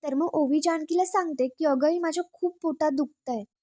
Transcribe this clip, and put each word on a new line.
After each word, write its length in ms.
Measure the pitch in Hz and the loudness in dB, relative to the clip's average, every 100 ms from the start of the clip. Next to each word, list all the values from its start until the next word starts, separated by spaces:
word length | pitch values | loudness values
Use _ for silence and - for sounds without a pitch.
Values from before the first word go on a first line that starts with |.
तर 100 | 302 | -4
मग 160 | 269 330 | -2 0
ओवी 260 | - 285 302 | 2 2 2
जानकीला 420 | 320 330 311 339 370 | 2 -2 0 0 2
सांगते 420 | 403 349 285 254 | 0 -2 -2 -2
की, 160 | - 311 | 0 0
"अगं 220 | 269 294 | 2 2
आई, 120 | 349 | 0
माझ्या 240 | 339 320 349 | -2 -2 -6
खूप 240 | _ 359 349 | _ -4 -2
पोटात 300 | 330 285 302 | -4 0 0
दुखतंय." 520 | 277 285 - - 240 202 _ | 0 -2 -6 -8 -8 -8 _